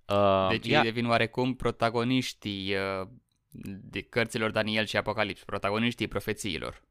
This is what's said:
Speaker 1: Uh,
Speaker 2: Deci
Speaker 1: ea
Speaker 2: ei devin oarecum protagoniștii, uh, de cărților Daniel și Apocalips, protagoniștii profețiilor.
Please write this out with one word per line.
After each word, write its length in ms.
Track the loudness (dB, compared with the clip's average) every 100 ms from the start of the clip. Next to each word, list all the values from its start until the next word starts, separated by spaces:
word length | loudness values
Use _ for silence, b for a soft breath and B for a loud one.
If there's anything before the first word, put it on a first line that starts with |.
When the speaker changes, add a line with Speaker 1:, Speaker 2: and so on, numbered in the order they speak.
| 0
Speaker 1:
Uh, 400 | 4 6 4 4
Speaker 2:
Deci 180 | 0 2
Speaker 1:
ea 100 | 2
Speaker 2:
ei 60 |
devin 240 | 2 0 2
oarecum 480 | 2 2 0 -2 0
protagoniștii, 1200 | -2 0 0 2 2 2 0 -6 -6 -4 -2 -2
uh, 320 | -2 -4 -8 -14 _ _ _ -16 -12
de 360 | -12 -10 -10
cărților 500 | -4 -2 -2 0 0
Daniel 340 | 0 0 0 0
și 120 | 0
Apocalips, 460 | -2 0 -2 -2
protagoniștii 640 | -6 -4 -2 0 0 0 -2
profețiilor. 760 | -2 -4 -4 -4 -4 -6 -10 _